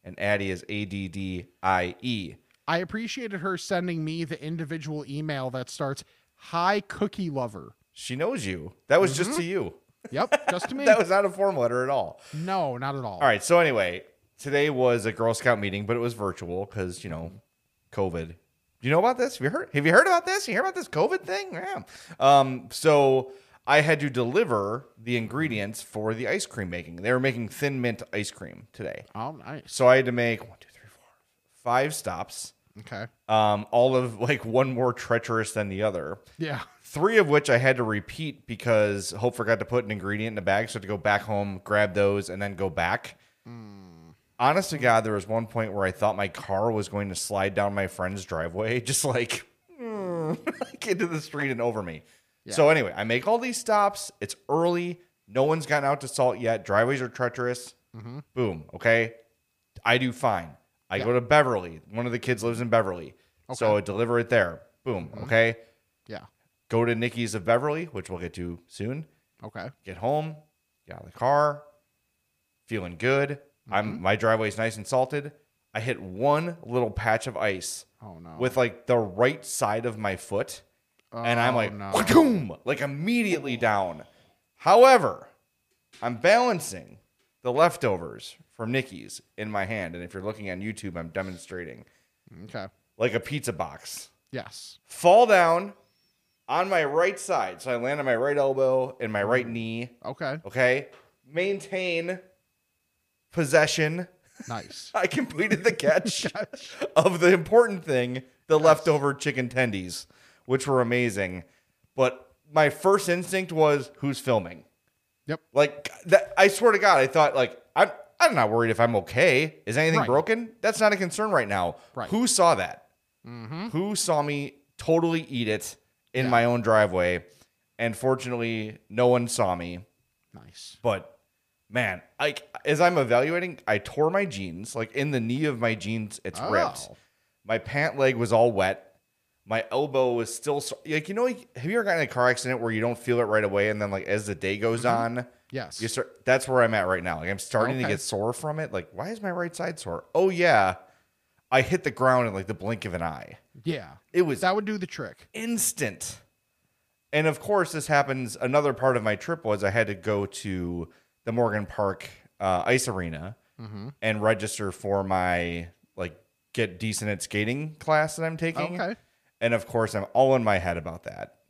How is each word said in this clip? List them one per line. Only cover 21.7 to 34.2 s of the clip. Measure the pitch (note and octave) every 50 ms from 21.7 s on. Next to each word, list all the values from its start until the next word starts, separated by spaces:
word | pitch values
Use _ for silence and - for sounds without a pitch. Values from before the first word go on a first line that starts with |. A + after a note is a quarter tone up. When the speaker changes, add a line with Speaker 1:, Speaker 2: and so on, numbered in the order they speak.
| G4 - - - - - - - - _
Speaker 1:
Um, | C3 C3+ C#3+ C#3 C3+ C3 C3 B2 - -
so | - - - D#3 D3+ C#3+ C#3 C3+ C3 C3 C3 - - - _ _ _ _ _
I | - C#3 D3+
had | D3 D#3 E3 D3
to | C#3 C#3+
deliver | B2+ B2+ B2 A#2 B2+ G3 A#3 E3 B2 G#2 G2 G2+ A2 B2+ C3+ - _
the | - A2+ A#2+ B2
ingredients | A#2 A2+ G#2 A#2 C#3 D#3+ D#3 A#2 G#2+ G2+ G#2 A2 -
for | - - - G#2+ G#2+ A2 A2+
the | A2+ B2
ice | G#2+ D3 G#3 -
cream | - - B2 G2 F2+
making. | F2 F2 E2 D2+ E2+
They | E2+ F#2+ A2+
were | B2+ B2+
making | C3 C3+ B2 A#2+ A#2 G#2+
Thin | - - C#3+ C#3+ C#3 C3
Mint | B2 A#2+ A2 - - _ -
ice | G#2+ G#2 -
cream | - - F#2+ - - - - _ _
today. | - G#2+ D2+ G1+ G1+ - _ _
Speaker 2:
Oh, | G#2+ A2+ C#3
nice. | D#3+ B2+ - - C3 - -
Speaker 1:
So | - - - C3
I | B2 B2+
had | C3 C3+
to | B2
make | A#2+ A#2+ A#2+ A#2 A2+ G#2+ -
one, | - - _
two, | - _
three, | _ - -
four, | - _ _ _ _ _ _ _ _ _ _ _ _ _ _ _
five | B2 A#2+ B2+ C3+ D3+ D3+
stops. | - - - F2+ E2+ G#2 - - - - - _ _ _ _ _ G2+
Speaker 2:
Okay. | A2 - - G2 A2 A2+ _ _ _
Speaker 1:
Um, | - A2 G#2+ G#2+ G#2+ G#2 G#2 G#2+ -
all | - A#2+ B2 C3 C3
of, | B2+ B2+ A#2+ A2+ G2